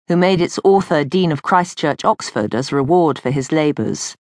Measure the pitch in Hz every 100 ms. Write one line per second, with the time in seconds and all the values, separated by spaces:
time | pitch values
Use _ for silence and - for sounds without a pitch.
0 | - 175 180 185 175 - 196 196 - 156
1 | 143 185 175 143 - 185 180 - 156 -
2 | - 220 - 123 104 110 135 143 135 175
3 | 160 131 127 143 131 156 151 143 110 -
4 | - -